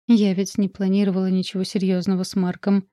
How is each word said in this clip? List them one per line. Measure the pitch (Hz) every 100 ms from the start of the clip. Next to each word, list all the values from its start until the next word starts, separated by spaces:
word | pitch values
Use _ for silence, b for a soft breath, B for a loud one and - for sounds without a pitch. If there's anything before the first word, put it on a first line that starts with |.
| -
Я | 233 208
ведь | 185 196 -
не | 196
планировала | - 190 196 202 185 185
ничего | 185 180 190 185
серьезного | 208 190 180 180 185
с | 185 202
Марком. | 180 - - 196 190